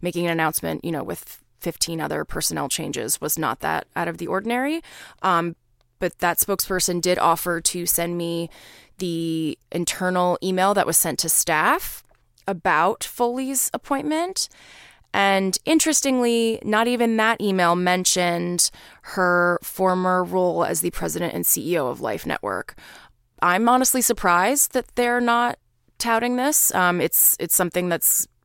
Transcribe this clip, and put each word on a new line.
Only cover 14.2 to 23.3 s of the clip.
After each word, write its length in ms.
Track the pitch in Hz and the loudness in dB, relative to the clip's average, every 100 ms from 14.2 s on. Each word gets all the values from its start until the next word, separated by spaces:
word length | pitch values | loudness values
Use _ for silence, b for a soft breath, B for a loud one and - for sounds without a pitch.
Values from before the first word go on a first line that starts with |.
| 349 381 - B B B B B B | -2 -4 -8 B B B B B B
And 460 | 202 196 196 190 185 | 0 2 4 2 -2
interestingly, 960 | - 320 320 302 277 254 240 233 226 226 | 2 2 4 2 2 2 2 2 2 -2
not 240 | - 214 233 | 0 2 2
even 300 | 247 233 220 | 2 2 4
that 240 | 220 233 | 2 2
email 340 | 208 190 175 | 0 2 4
mentioned 960 | 175 180 180 180 - 175 170 175 175 - B B B | 4 2 2 2 2 0 0 -2 -2 -2 B B B
her 560 | - - 180 175 175 175 | -12 0 2 4 4 2
former 640 | - - 190 185 185 185 | -4 0 2 2 2 2
role 420 | 180 185 185 165 | 2 2 2 2
as 180 | 170 165 | 0 0
the 100 | 180 | -2
president 420 | - - - 175 | -4 -6 -4 -4
and 100 | - | -4
C 280 | 175 - 151 | -2 -2 0
E 60 | 175 | -2
O 100 | 127 | -2
of 120 | 123 | -4
Life 240 | 113 107 | -6 -6
Network. 520 | - - 101 95 - - B B B _ _ | -4 -6 -4 -6 -6 -16 B B B _ _